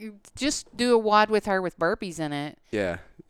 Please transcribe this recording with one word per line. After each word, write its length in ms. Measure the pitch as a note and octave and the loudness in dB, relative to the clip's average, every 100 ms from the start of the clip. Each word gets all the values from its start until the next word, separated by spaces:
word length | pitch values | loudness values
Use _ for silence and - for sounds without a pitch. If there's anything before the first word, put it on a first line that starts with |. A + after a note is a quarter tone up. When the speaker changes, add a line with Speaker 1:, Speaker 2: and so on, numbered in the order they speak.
| G#3+ G3+ - - | -18 -18 -18 -6
Speaker 1:
just 400 | C4+ - - - | -4 -4 -8 -2
do 180 | A#3+ | 2
a 40 | A#3 | 4
wad 320 | G#3+ G#3+ G#3+ | 4 4 4
with 160 | G#3+ G#3 | 2 2
her 160 | F#3+ | 0
with 160 | F3+ - | -2 -2
burpees 400 | E3 A3 G3 D#3+ | -2 -2 -4 -6
in 140 | D3+ | -4
it. 240 | D3 D3 - _ | -4 -8 -12 _
Speaker 2:
Yeah. 260 | G#2+ F#2+ F2 - - - | -4 -2 -4 -10 -20 -20